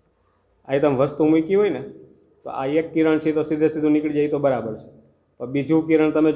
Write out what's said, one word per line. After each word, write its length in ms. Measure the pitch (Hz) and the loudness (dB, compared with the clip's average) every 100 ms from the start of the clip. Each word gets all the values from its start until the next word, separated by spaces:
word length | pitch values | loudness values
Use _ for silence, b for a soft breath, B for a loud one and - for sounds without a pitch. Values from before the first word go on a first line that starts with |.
| _ _ _ _ _ _ - | _ _ _ _ _ _ -4
આ 100 | 139 | 0
તમે 140 | 147 127 | 2 2
વસ્તુ 220 | 139 - 156 | 0 2 2
મૂકી 260 | 160 160 196 | 2 2 0
હોય 120 | 208 131 | 0 -2
ને 60 | - - - _ _ _ | -10 -18 -20 _ _ _
તો 40 | 131 - | -12 -8
આ 60 | 135 156 | -2 -2
એક 60 | 160 | -2
કિરણ 240 | 160 156 156 | 0 2 2
છે 100 | 156 156 | 0 -2
તો 60 | 151 | -2
સીધે 200 | 156 156 | 0 0
સીધું 240 | 156 151 | 0 0
નીકળી 220 | 151 151 147 | 0 0 -2
જાય 140 | 147 | -2
તો 40 | 147 139 | 0 0
બરાબર 280 | 123 110 110 | -2 -6 -12
છે, 80 | - - _ _ _ - | -16 -20 _ _ _ -14
પણ 120 | 123 | -6
બીજું 280 | 143 135 160 160 | -4 0 0 2
કિરણ 240 | 160 156 | 2 2
તમે 160 | 156 156 | 2 2